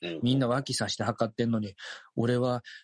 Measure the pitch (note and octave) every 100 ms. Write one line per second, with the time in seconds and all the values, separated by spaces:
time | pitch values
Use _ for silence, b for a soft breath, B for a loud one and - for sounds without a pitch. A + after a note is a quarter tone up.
0 | F2 E2 A#2+ C3+ A#2+ B2+ C3+ A#2+ G2+ -
1 | A2+ A2 A2+ - A#2 A2+ G#2 - B B
2 | B - A#2 B2 B2+ B2 - B